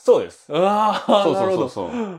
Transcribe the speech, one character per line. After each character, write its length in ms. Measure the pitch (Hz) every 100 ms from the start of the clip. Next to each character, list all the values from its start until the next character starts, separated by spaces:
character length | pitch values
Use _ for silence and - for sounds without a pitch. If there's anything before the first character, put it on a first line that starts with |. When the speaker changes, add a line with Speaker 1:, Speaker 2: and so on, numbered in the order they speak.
Speaker 1:
そ 180 | - 180
う 40 |
で 80 | 90
す。 160 | - -
Speaker 2:
あ 540 | 151 190 208 214 190 -
ー、 180 | 214
Speaker 1:
そ 80 | 196
う 40 | 190
そ 120 | 190
う 40 |
そ 140 | 185 127
う 40 |
そ 160 | 107 101
う。 20 |
Speaker 2:
な 40 |
る 120 | 240 214